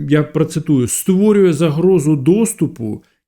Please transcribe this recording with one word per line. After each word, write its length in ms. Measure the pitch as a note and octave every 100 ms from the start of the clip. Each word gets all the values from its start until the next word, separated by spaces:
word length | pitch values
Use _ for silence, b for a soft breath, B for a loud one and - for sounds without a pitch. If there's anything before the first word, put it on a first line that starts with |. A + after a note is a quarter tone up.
| C#3+
я 140 | D3+
процитую, 640 | D3 D3+ D#3 D#3+ D#3 C#3 A#2+
"створює 640 | - - F#3 G#3+ G3+ F#3
загрозу 640 | D3 E3+ D3 F#3 F3+ D3 D3
доступу 840 | B2+ G3+ A3+ - D3 - A2 A2 - _